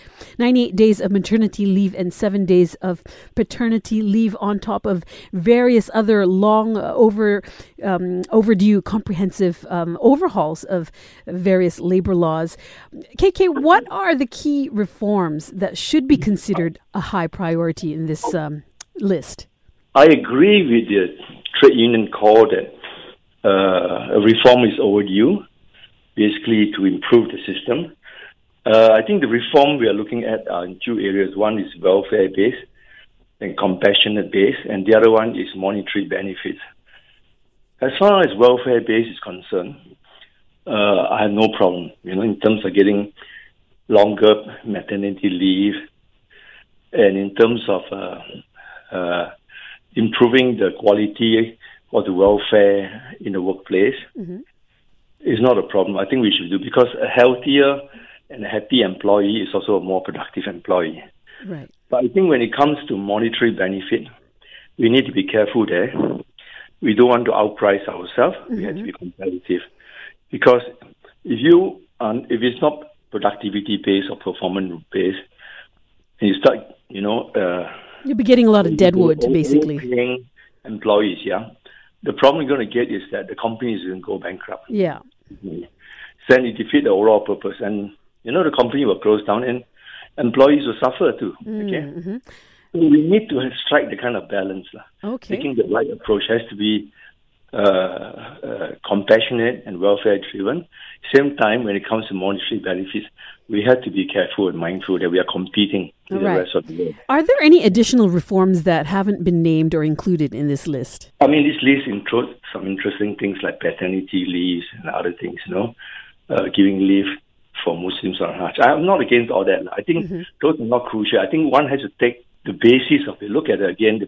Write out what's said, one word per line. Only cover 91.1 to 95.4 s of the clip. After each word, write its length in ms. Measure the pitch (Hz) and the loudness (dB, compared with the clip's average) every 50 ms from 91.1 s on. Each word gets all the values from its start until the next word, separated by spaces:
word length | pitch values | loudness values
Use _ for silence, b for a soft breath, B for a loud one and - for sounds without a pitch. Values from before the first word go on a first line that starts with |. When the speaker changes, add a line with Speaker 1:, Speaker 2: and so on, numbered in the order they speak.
| 110 - | 0 -2
Speaker 2:
too. 160 | 120 90 - - - | -8 -10 -10 -12 -12
Speaker 1:
Mm, 240 | 214 220 214 208 | -12 -10 -8 -6
Speaker 2:
Okay? 320 | 202 185 156 147 143 - 165 | -6 -6 -6 -8 -10 -12 -12
Speaker 1:
mm-hmm. 180 | 165 190 208 254 b b b b b b b b b b | -12 -10 -12 -12 b b b b b b b b b b
Speaker 2:
So 60 | - 170 | -2 2
we 220 | 165 151 147 151 | 4 4 6 4
need 260 | 151 165 196 220 214 - | 4 4 2 2 2 -2
to 100 | 147 127 | -4 -4
have, 120 | 131 127 - - - | -4 -6 -8 -10 -2
strike 240 | - 147 147 - - | 0 0 0 0 -2
the 80 | 104 | -6
kind 180 | - 123 123 113 | -6 -6 -4 -4
of 140 | 98 - - | -6 -6 -6
balance, 380 | 104 98 95 98 95 95 90 - - | -6 -4 -4 -6 -8 -12 -14 -18 -20
lah. 100 | - - _ _ _ - 208 247 | -20 -20 _ _ _ -10 -10 -10
Speaker 1:
Okay. 200 | 254 - - - | -10 -8 -8 -8
Speaker 2:
Taking 200 | - | -6